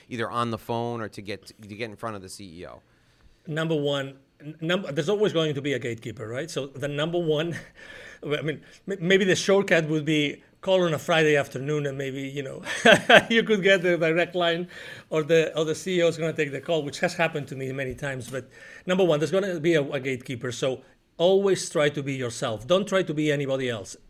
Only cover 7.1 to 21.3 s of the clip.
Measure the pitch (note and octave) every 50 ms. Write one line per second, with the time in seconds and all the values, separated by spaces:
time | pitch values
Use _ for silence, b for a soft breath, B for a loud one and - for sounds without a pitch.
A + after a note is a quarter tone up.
7.1 | E3+ F3 F3 D#3 D#3 D3 E3 F3 D#3+ - B B B B B B B B B B
8.1 | B B B C#3+ D3 D3 C3 D#3+ C#3+ B2+ - B B B B - G3 F#3+ E3 F3+
9.1 | G3 F#3 G#3 F#3+ E3+ - - - G3 G3 G3 G3+ F#3 E3 D#3+ D3 D#3 D#3 D3 D#3
10.1 | D#3 D3+ D3 C#3+ - - b b b b - F#3+ F#3+ F#3 F3+ E3+ D3+ C3 - -
11.1 | E3+ D#3+ D#3+ D3+ D3 C#3+ C3+ - - B2+ C3+ C#3+ D3+ D3+ C#3+ C#3 C3+ C#3 C#3 C3+
12.1 | C3 C#3 C3+ C3+ C#3 C#3+ C3 C3+ C3+ - - - - - - A#3 G3+ - - -
13.1 | B3 - - - A3+ A3+ F#3 F#3+ G#3+ G3 E3+ F#3+ G3 F#3 E3 F3+ F3 D#3+ E3+ D#3+
14.1 | D#3+ F3 E3+ E3+ F3 F3+ F3 E3+ E3+ E3+ F3+ F3 B B B B B B B B
15.1 | E3 D#3 D#3 C#3+ E3 D#3+ D#3 - - D3+ D#3+ D#3 D#3 D#3 - F#3+ F#3 F3 E3+ E3
16.1 | D#3+ D#3 D#3+ D#3+ D#3 D#3+ D3+ C#3+ C3+ C#3 - - E3+ D#3 C#3 C#3+ C3 - F#3 E3+
17.1 | - - E3 D#3+ D#3 D3+ C#3 - C#3+ C3 C3+ C3 C3 C3+ C3+ C3 B2 - D3 C#3
18.1 | C3 C3 A#2+ - B2+ C3 B2 - B B B B B B B F3+ F3+ F#3 F#3+ E3+
19.1 | D3+ D3 D#3 C#3+ F3 F#3+ G3+ G3 F3 E3 D3 F3 E3+ D3+ C#3 C#3+ D3 C#3 B2+ C3+
20.1 | C3 A#2+ - - C3 A#2 C3+ B2+ A#2 - D3+ C3 B2+ - b b b b _ _
21.1 | _ - E3+ F#3